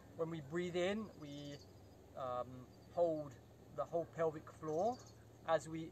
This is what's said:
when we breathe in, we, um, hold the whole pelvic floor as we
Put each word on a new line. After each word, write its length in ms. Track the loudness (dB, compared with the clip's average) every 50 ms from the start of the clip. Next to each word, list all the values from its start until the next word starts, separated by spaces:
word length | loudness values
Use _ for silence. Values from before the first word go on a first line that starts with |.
| -12 -14 -2 -2
when 120 | 0 0
we 120 | 0 -4
breathe 340 | -4 -2 0 0 2 2 2
in, 340 | 4 4 4 4 2 -2 -6 -8 -10
we, 380 | -10 -10 -8 -8 -8 -8 -8 -10 -12 -16 -18 -18 -18 -18 -18 -18 -18 -14 -6
um, 520 | -4 -2 0 0 0 -2 -2 -6 -10 -12 -14 -16 -18 -18 -4 4
hold 380 | 6 6 6 6 2 0 -4 -8 -12 -16 -18 -20 -20 -18 -8 -4
the 100 | -2 -2 0
whole 160 | 2 0 0 0 0
pelvic 340 | 2 2 2 2 0 -6 -10 -12 -8
floor 380 | -4 -2 2 4 4 4 2 0 -6 -14 -18 -18 -18 -20 -20 -8 4 6
as 200 | 6 6 6 2
we 220 | -4 -4 -4 -6